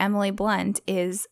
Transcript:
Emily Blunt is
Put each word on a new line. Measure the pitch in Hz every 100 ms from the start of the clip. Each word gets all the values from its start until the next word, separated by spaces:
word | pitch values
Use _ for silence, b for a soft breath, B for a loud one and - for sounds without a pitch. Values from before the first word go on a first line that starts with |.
Emily | 196 202 202
Blunt | 196 214 190 185 202
is | - 190 180 190 -